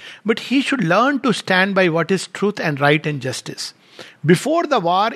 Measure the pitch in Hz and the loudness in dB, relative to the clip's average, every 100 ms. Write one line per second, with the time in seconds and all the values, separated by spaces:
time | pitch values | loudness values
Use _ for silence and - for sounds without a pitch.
0 | - - 208 240 - 269 - 262 165 190 | -20 -12 -4 -4 0 0 0 -2 2 2
1 | 262 277 254 - - 185 196 196 180 165 | 2 0 -2 -2 0 2 2 2 2 2
2 | 160 190 - - 202 202 165 139 143 151 | 0 -2 -4 -4 -4 -2 -4 2 2 2
3 | 156 143 127 123 - - - - _ - | 0 -6 -6 -8 -10 -12 -12 -14 _ -20
4 | - - 143 170 277 339 339 254 170 185 | -20 -6 2 2 4 -2 0 0 2 0
5 | 220 | 0